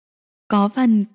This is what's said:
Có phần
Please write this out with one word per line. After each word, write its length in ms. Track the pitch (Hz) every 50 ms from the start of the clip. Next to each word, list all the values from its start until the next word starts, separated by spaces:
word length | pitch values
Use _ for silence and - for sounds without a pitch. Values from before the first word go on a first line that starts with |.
| _ _ _ _ _ _ _ _ _ _
Có 220 | 208 208 202 208
phần 360 | - 254 262 240 220 208 202 -